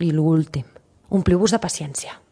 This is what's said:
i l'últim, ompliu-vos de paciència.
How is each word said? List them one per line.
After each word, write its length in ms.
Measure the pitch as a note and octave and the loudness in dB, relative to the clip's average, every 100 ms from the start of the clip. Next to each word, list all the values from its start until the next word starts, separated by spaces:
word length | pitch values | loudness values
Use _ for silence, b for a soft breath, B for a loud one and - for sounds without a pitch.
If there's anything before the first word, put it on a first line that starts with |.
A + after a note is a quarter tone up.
i 80 | E3+ D#3 | -2 2
l'últim, 480 | D#3 D#3+ D#3 D3 - - _ _ _ | 4 2 0 -4 -10 -16 _ _ _
ompliu-vos 400 | G3 F#3 F3 G#3+ | -2 2 2 2
de 80 | A3 | 0
paciència. 540 | F3+ - D3+ C#3 - - _ | -2 -6 -10 -10 -12 -16 _